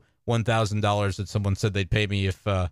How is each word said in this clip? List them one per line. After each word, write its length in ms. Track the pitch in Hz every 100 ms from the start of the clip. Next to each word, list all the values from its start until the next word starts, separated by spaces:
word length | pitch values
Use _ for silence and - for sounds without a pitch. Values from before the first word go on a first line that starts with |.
| - _ -
one 180 | 117
thousand 380 | 110 113 107 107
dollars 340 | 104 104 101 92
that 140 | 95
someone 260 | 107 101 95
said 180 | 110
they'd 160 | 98 90
pay 180 | 110 101
me 200 | 101 95
if, 180 | - 104
uh, 220 | 95 87